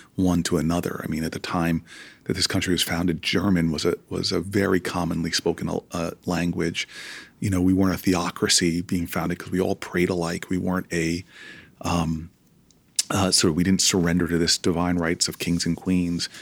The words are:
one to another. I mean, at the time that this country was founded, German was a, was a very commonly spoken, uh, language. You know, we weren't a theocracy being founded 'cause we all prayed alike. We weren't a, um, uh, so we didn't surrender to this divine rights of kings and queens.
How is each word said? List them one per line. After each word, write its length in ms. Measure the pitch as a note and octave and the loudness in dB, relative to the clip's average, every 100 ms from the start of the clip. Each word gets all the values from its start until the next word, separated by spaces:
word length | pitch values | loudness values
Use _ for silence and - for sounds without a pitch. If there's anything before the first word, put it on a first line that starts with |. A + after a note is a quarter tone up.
| - - | -10 0
one 260 | F#2 F2 | 2 2
to 160 | E2 E2 | 2 2
another. 420 | D#2 F2 - - | 2 0 -2 -6
I 20 | - | -4
mean, 160 | D#2 | -4
at 80 | D#2+ | -4
the 60 | - | -6
time 440 | - F2+ E2+ E2 - - - - | -4 0 0 0 -4 -18 -20 -10
that 100 | - | -4
this 120 | F2 - | -2 0
country 240 | F#2+ F#2 | 0 0
was 100 | F2 | 0
founded, 400 | - E2+ F2 E2 | 0 0 0 -2
German 480 | - F#2+ G2+ F2+ E2 | -2 0 4 4 2
was 140 | D2 | 2
a, 100 | F2 E2+ - | 0 -2 -6
was 220 | F2+ F2 | -4 -2
a 80 | F#2 | -2
very 400 | G2 G2+ G2 F#2 | 0 2 4 2
commonly 500 | - F2+ E2+ E2 E2 | 0 -2 -2 -2 -2
spoken, 380 | - E2+ E2+ E2+ E2+ - | 0 0 -2 -2 -4 -4
uh, 180 | F2 E2+ - - | -6 -6 -4 -2
language. 600 | E2+ F2 F2 E2 - - - - - - _ | 0 0 0 -2 -2 -8 -12 -16 -16 -18 _
You 80 | G#2+ | -2
know, 140 | F#2 | 2
we 100 | F#2 | 4
weren't 220 | F#2+ F#2+ | 4 4
a 40 | E2 | 2
theocracy 840 | - F2+ E2+ - G#2 - F2 E2+ | 2 2 0 -2 0 2 2 0
being 240 | F2 F#2 E2+ | -2 -4 -2
founded 320 | E2+ E2+ F2 | -4 -4 -4
'cause 120 | - | -2
we 100 | F#2 | 0
all 160 | F#2 G2 | 0 -2
prayed 340 | - F2+ F2+ | -4 0 0
alike. 400 | F2+ E2 E2+ - | 0 -2 -4 -4
We 80 | F#2 | -2
weren't 340 | F#2 F2+ - | 0 -2 -2
a, 320 | E2+ E2 F2 - - - - - _ | -2 0 -2 -6 -20 -20 -20 -20 _
um, 460 | F2 F2 D#2+ D#2+ E2+ _ _ _ _ _ _ - - | -2 0 0 -4 -8 _ _ _ _ _ _ -8 -4
uh, 200 | G2+ F#2+ | 0 2
so 200 | - F#2 | 2 2
we 100 | D#2+ | 2
didn't 180 | F2+ F#2+ | 2 4
surrender 440 | - G2 E2+ F2 E2 | 2 2 2 2 2
to 120 | E2+ | 2
this 200 | E2+ - | 2 2
divine 380 | G2 E2+ F2 F2 | 2 2 0 0
rights 320 | E2 F2 - | 0 0 -2
of 100 | - | -2
kings 260 | - E2+ F2 | -2 0 0
and 100 | E2 | -2
queens. 520 | F#2 F#2 E2+ E2+ - - | 0 0 0 -2 -6 -10